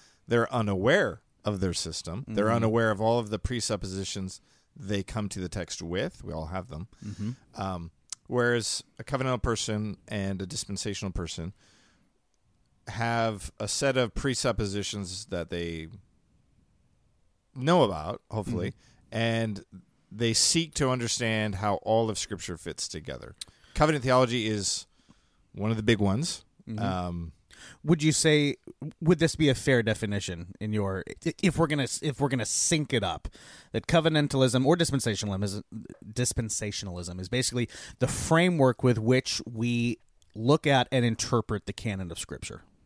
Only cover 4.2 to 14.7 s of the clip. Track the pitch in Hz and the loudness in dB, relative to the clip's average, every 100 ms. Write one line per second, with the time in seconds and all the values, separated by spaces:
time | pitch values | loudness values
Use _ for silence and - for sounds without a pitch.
4.2 | 92 - _ _ _ - 98 101 - 113 | -8 -10 _ _ _ -14 -4 -4 -4 -6
5.2 | 104 98 90 98 85 - 85 90 143 - | -6 -6 -6 -6 -8 -8 -6 -4 -4 -6
6.2 | - 80 80 92 123 78 101 - 104 90 | -10 -8 -6 -8 -8 -12 -12 -14 -14 -8
7.2 | 104 127 _ - 95 90 82 _ - - | -8 -8 _ -8 -6 -6 -10 _ -20 -18
8.2 | - 123 120 120 107 - - - - 135 | -4 0 2 0 -2 -6 -10 -16 -6 -2
9.2 | 131 123 123 110 - 107 107 - - 107 | -2 -2 -2 -2 -2 -4 -4 -8 -8 -4
10.2 | 98 95 92 - - 98 107 95 98 92 | -4 -4 -6 -8 -8 -6 -6 -6 -6 -6
11.2 | 82 - 82 - _ _ _ _ _ _ | -6 -6 -10 -12 _ _ _ _ _ _
12.2 | _ _ _ _ _ _ - 110 117 117 | _ _ _ _ _ _ -10 -4 0 0
13.2 | 113 104 - - 107 - 139 127 120 - | 0 -2 -10 -8 -4 0 2 2 0 0
14.2 | 139 120 127 107 104 | -2 0 0 0 0